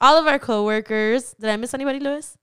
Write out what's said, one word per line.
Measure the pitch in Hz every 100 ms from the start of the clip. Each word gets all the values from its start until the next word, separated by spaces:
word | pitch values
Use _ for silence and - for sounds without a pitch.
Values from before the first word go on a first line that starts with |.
all | 262 311
of | 311
our | 277
coworkers. | - 214 208 214 214 220 214 247 247 -
Did | 214
I | 214
miss | 240
anybody, | 262 277 269
Louis? | 277 285 - -